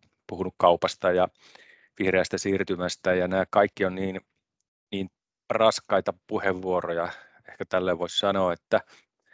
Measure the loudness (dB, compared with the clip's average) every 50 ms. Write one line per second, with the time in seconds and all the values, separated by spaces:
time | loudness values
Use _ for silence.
0 | _ _ _ _ _ -12 -6 -6 -6 -6 -2 4 4 4 6 4 2 -4 -4 -2
1 | -2 0 2 2 0 0 _ _ _ -20 -20 -20 -20 _ -20 _ _ _ _ -4
2 | -2 0 2 2 0 0 -2 -4 -2 -2 0 0 -2 -2 -4 -4 -4 -6 -6 -4
3 | 0 0 2 2 0 0 0 -2 0 2 2 2 2 2 2 -2 -2 -2 -2 -4
4 | -6 -6 -6 -8 _ _ _ _ _ _ _ _ _ _ _ _ _ -10 -8 -8
5 | -8 -8 _ _ _ _ _ _ _ -4 0 4 4 4 4 2 -2 0 0 0
6 | 0 -2 -6 _ _ -8 -6 -2 -2 -2 -2 -2 -2 -2 -2 -2 -2 -2 -4 -4
7 | -4 -6 -8 -14 -20 -20 _ _ -20 -20 -14 -12 -8 -4 -2 -2 0 0 -2 -2
8 | -4 -6 -4 -2 -2 0 0 0 0 0 -2 -4 _ -2 -2 -2 -2 _ -20 -20
9 | _ _ _ _ _ _